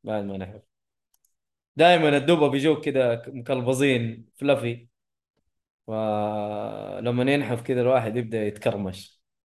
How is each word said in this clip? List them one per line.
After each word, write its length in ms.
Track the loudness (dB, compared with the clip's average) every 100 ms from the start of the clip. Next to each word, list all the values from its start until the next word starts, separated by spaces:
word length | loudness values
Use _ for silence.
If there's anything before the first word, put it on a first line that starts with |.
بعد 200 | -8 -6
ما 120 | -6 -10
نحف. 240 | -12 -16 _ _ _ _ _ _ _ _ _ _ _ 4
دائمًا 400 | 6 8 6 4
الدببة 320 | 4 4 4
بيجوك 360 | 4 2 2
كذا 300 | 0 0 2
ك-، 140 | 0 -6
مكلبزين، 960 | -12 -4 -2 0 2 2 2 -2 -8 -18 _
فلافي. 520 | 0 0 -2 -8 -14 _ _ _ _ _ _ _ _ _ -8
ولما 1500 | -4 -2 -2 -2 -4 -6 -6 -8 -10 -10 -6 -2 0 2
ينحف 300 | 0 0 -6
كذا 180 | -2 0
الواحد 360 | 2 2 0 -4
يبدأ 300 | -4 -4 -4
يتكرمش. 720 | -2 -4 -2 -6 -8 -18 _ _ _ _